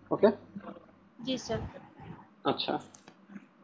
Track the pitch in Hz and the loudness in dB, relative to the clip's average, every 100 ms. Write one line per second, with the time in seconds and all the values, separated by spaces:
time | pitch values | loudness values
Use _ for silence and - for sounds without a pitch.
0 | - 151 208 - - - - - - - | -2 8 8 6 -4 -12 -12 -14 -18 -20
1 | - - 233 254 - 220 220 - - - | -20 -8 -2 -2 -2 -4 -4 -10 -16 -14
2 | 165 - - - 139 135 - 147 - - | -14 -14 -16 -2 0 0 0 -2 -4 -18
3 | - - - - - - | -20 -20 -16 -16 -16 -20